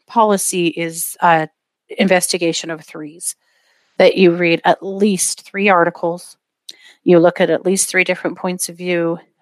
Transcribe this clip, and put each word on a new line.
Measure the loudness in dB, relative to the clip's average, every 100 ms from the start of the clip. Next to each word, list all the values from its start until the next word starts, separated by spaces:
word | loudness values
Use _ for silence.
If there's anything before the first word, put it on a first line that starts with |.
| _
policy | 0 2 2 -2 -2 -2
is, | -2 -8 -8 -12 0
uh, | 2 2 0 _ _ _ -10 -2
investigation | 0 0 0 -2 -2 -4 -8
of | -12
threes, | -14 -16 -16 -14 -14 -14 _ _ _ _ _ 2
that | 4 6
you | 2
read | 4 0 0
at | 0 0
least | -2 -2 0 0 -4 -8
three | -10 -2 2
articles, | 4 2 -2 -6 -6 -12 _ _ _ -20 -20 -20 _
you | 2 4
look | 4 2
at | -2
at | 0 -2
least | -2 -2
three | -2
different | -2 -2 -6 -6
points | -8 -6 -10
of | -8
view, | -4 -2 -2 -4 _ _